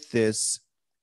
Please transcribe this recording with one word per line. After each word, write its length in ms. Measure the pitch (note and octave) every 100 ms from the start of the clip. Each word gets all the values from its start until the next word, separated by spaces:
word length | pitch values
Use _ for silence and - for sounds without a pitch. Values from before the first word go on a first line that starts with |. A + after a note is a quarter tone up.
| -
this 500 | A#2 A2 A2 - - _ _ _ _